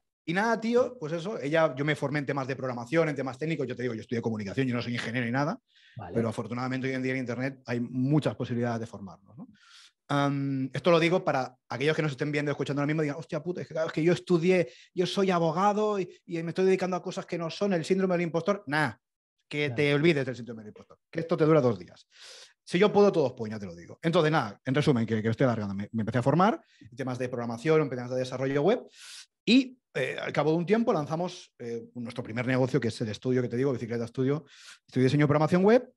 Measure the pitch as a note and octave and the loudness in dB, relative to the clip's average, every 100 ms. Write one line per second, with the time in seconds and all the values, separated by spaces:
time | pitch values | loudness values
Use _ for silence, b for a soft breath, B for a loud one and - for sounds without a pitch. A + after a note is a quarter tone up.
0 | _ _ - F3 A3 A3+ A3+ A#3+ C4 - | _ _ -4 0 0 0 2 2 2 -2
1 | D3+ E3 E3 A3 C3 D#3+ D#3+ C3+ C#3+ D3 | -8 -6 -6 -6 0 4 4 2 0 0
2 | D3 D3 C#3 C#3 C3 C3 C3 A#2+ A#2+ D#3+ | -2 -2 -2 -4 -4 -4 -6 -6 -2 2
3 | D#3+ C#3 C3+ B2 D#3 D#3+ C3+ A#2+ B2 A2+ | 2 0 -6 -6 -4 -4 -4 -4 -4 -6
4 | G2+ A#2 A#2 A2 G2 F#2 C3+ A#2+ A2+ A#2 | -6 -4 -2 -4 -4 -2 0 -2 -4 -6
5 | - A#2+ A#2 B2+ D3 A#3 _ b b - | -4 -4 -2 0 -2 -4 _ b b -18
6 | G2+ A2 A2+ A2 G#2+ A#2+ B2+ C3 C3 C3 | -6 -2 -2 -4 -6 -6 -4 -4 -4 -4
7 | B2+ C3 B2 A#2+ C3 C3+ - B2 A#2+ C3 | -2 -4 -4 -4 -6 -6 -6 -6 -4 -2
8 | C3 D3+ C#3 A2 A#2+ A#2+ A#2+ A#2 A2 G2+ | 2 2 2 -2 -4 -2 -2 -2 -6 -12
9 | G2 E2 _ A2 - B B B B _ | -16 -18 _ -20 -20 B B B B _
10 | - C#3+ C#3+ C#3 C#3 C3+ C3 - - E3+ | -4 0 0 0 -2 -2 -4 -2 2 4
11 | E3 F3+ F3+ C#3 B2 - - A#2+ C#3+ D#3 | 4 2 0 -2 -4 -10 -10 -2 0 0
12 | D#3 C3 D3+ D3 D3 C#3+ C#3+ C#3+ C#3+ D#3 | -2 -2 -4 -2 -2 -2 -2 -2 0 0
13 | D3+ C#3+ D#3 D#3+ D#3+ F3 - D#3+ E3 E3 | -2 -4 -8 -8 -6 -8 -6 -4 -4 0
14 | D#3+ F3 - F3+ E3+ F#3 E3 B B - | 2 2 2 2 4 2 2 B B -4
15 | F3 - F#3+ F3+ E3 D#3 G3+ G#3 G#3+ G3+ | -2 0 2 2 2 2 2 2 0 -2
16 | F3+ B - E3 E3+ D#3+ F#3+ F#3+ F#3 F3+ | -4 B -10 -8 -4 0 2 2 0 -4
17 | F3 F3 - F3 E3 - G3+ F3+ D3+ F#3 | -6 -8 -8 -6 -6 -2 0 0 2 2
18 | F#3+ F3 F3 E3 E3 G3+ - D3+ D3 A2 | 2 2 0 0 0 -2 0 0 0 -2
19 | _ _ _ _ _ D3 D3 A#2+ D3 C#3+ | _ _ _ _ _ -4 -2 0 2 4
20 | D#3+ D3 C3+ A#2 A#2 A2+ G#2+ G2+ - - | 4 4 0 -6 -10 -12 -14 -18 -20 -20
21 | _ - E3 E3 D3+ D#3 B2+ G2+ F2 - | _ -8 -2 2 6 6 6 2 -4 -20
22 | _ B B B B _ - F3+ G3+ G3+ | _ B B B B _ -4 2 4 6
23 | G3+ F3 C3+ - A2 A2 G2+ E3+ - - | 4 4 0 -2 -8 -8 -10 -14 -18 -6
24 | E3 E3+ D3+ D#3 A2+ G2+ - C3 D3 B2 | 0 4 4 2 0 -4 -2 2 4 2
25 | A2+ A2 G#2+ A2+ C3+ A2 G#2 G2 G2+ A2+ | 2 0 0 2 2 0 -4 -6 -6 -4
26 | G#2 B2 A#2+ D3 F#3+ E4 B B B B2 | -2 0 2 4 4 2 B B B -10
27 | C3 B2 B2+ B2+ A#2 A#2 D#3 D#3 D3 B2+ | -6 -4 -6 -6 -6 -4 2 2 2 -2
28 | B2 B2+ B2+ B2+ C3+ C#3 D3+ A#3+ - B | -4 -4 -4 -4 -2 2 2 2 -2 B
29 | B B B _ - B3 C4 - _ - | B B B _ 4 4 4 -4 _ -6
30 | B2+ A#2 C#3 C#3 D3 E3 E3 G#3+ A#3 G3 | -4 -4 -4 0 2 2 2 2 2 0
31 | C#3+ D#3+ F3+ - - - A#2+ A#2 A#2 B2 | 0 -4 -4 -8 -18 -14 -10 -10 -10 -12
32 | A#2 - - A2 B2 C3 B2+ C3 A#2 - | -10 -8 -8 -4 0 2 2 2 -2 -2
33 | A2+ G2+ C3 B2+ B2 A#2 C#3 B2 A2+ A#2 | -6 -4 -2 0 0 -2 -2 -2 -4 -6
34 | A#2 - C3 D3 B B B B _ - | -6 -2 0 -2 B B B B _ 2
35 | C3 C3 D3 D3 D#3 F3+ F#3+ A#3+ B3 | 4 6 4 4 4 4 6 6 4